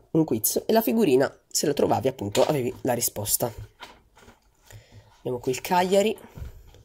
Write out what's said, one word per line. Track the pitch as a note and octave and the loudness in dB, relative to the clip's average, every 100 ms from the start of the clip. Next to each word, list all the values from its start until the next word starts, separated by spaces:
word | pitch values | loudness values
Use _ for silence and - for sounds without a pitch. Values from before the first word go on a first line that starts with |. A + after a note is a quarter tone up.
| _ | _
un | D#3+ | 0
quiz, | D#3 A2 - - - | 2 0 -2 -2 0
e | |
la | A3 | 2
figurina, | A#3+ A3+ G3+ B2+ C3 - _ | 2 2 4 4 2 -2 _
se | - D3+ | -4 -2
la | |
trovavi | - - G#2+ C3 | 0 2 2 0
appunto | - G2+ - | -4 -2 2
avevi | - D3 A#2+ - | 2 2 -2 -4
la | - | -2
risposta. | A#2+ - - - - B2 - G#2+ - - - _ _ - - _ _ - G#2+ - - - _ | -2 -2 -4 -2 -2 -2 -4 -16 -18 -20 -20 _ _ -20 -20 _ _ -20 -20 -20 -20 -20 _
Abbiamo | C3 B2 | -8 -6
qui | C3 | -4
il | B2+ | -4
Cagliari, | - F3+ F#3 G3 G#3+ - - - - - - - | 0 0 2 2 2 -2 -10 -16 -16 -16 -20 -20